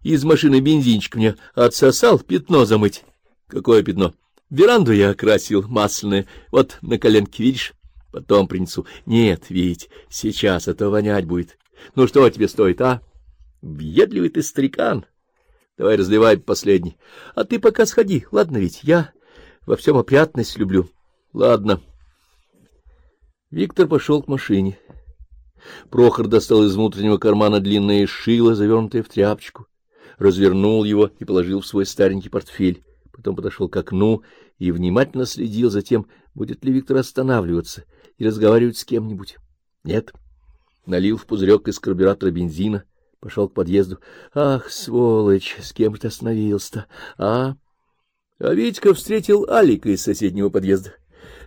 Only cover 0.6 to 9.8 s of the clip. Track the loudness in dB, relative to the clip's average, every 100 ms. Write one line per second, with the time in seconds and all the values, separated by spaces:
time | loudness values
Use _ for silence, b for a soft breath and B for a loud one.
0.6 | 4 2 2 0 -2 -2 -2 -2 b 0
1.6 | 0 4 2 4 2 2 0 -4 0 2
2.6 | 4 2 0 -2 -14 _ _ _ _ -4
3.6 | 4 4 4 -2 -2 -4 _ _ _ 2
4.6 | 4 4 4 4 4 2 2 0 0 -2
5.6 | -2 -2 -2 -4 -4 -4 -4 b b 0
6.6 | 0 -6 -6 0 2 2 2 0 -2 -2
7.6 | -8 -14 _ _ _ -16 0 0 0 -4
8.6 | -6 -8 B B -2 2 2 0 -4 -2
9.6 | -2 -4